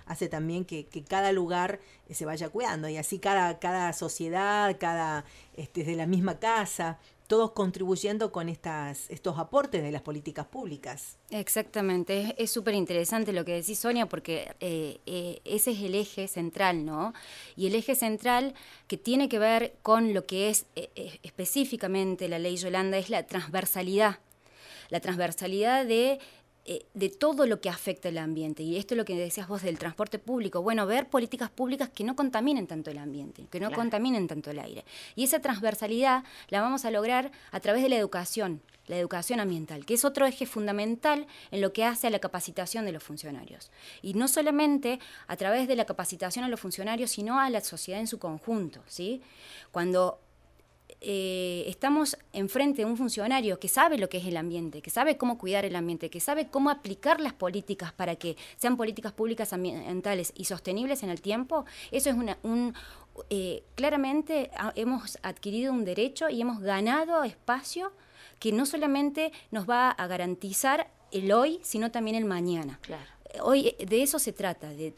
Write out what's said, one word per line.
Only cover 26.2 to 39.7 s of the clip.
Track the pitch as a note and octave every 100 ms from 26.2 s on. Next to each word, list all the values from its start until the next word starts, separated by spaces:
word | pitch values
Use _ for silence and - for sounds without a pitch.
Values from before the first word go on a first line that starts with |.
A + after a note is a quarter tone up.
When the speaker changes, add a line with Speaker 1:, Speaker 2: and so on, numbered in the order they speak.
| - - _ _ -
Speaker 2:
eh, | F3 -
de | G3+ F#3+
todo | - D4 C#4 C4
lo | G#3+
que | F#3+
afecta | E3+ - F#3 F#3
el | E3
ambiente. | D#3 D#3+ D#3 D#3
Y | D#3+ E3+
esto | G3+
es | A#3
lo |
que | G#3+ F3+
decías | F3 F#3 F3+
vos | G3+
del | F3+ D#3+
transporte | E3 - G#3+ G#3+
público. | - B3 F#3+ F3
Bueno, | F#3 A3+ G3
ver | A#3 C4
políticas | A#3+ A#3 - A3+
públicas | - B3+ C4+ C4
que | - A3
no | C4
contaminen | C#4 A#3 B3+ C#4 F3
tanto | D#3+ D#3
el | D3
ambiente, | D3 C#3+ C#3+ - -
que | F3+
no | G3+
Speaker 3:
Claro. | -
Speaker 2:
contaminen | A#3 G#3 B3+ A#3+ E3+
tanto | D3+ D3
el | D3
aire. | - - - - - -
Y | B3+
esa | -
transversalidad | C4+ G#3+ A3 G#3 G#3+ A#3 C4 B3+ B3+ - -
la | G3
vamos | A3+ C4 B3
a |
lograr | A3 A3 B3 C4+ - -
a | F#3
través | G#3 A3
de | C4
la | A#3+
educación, | G3 F#3 F3 - G3 D3+ - _ -
la | F3
educación | F3 F3+ F3 A#3+
ambiental, | G3+ E3 D#3